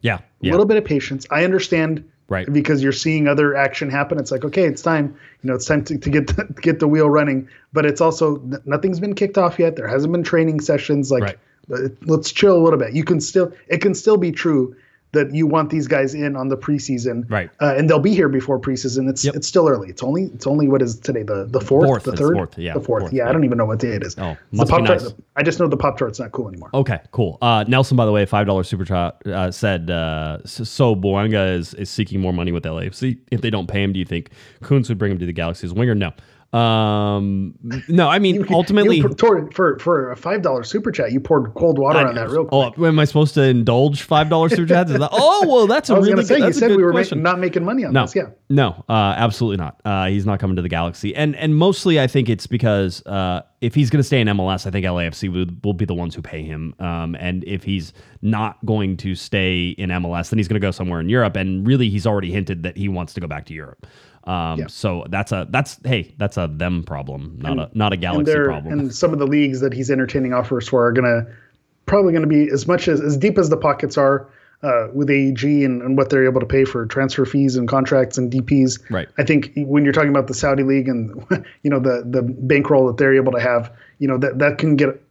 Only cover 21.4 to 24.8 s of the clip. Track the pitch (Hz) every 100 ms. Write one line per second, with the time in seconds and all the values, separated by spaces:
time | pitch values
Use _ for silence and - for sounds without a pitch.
21.4 | 98 120 107 135 143 123 131 104 147 -
22.4 | 85 - 85 78 - 90 90 131 120 160
23.4 | 139 120 110 113 120 104 - - 92 78
24.4 | _ 101 - 135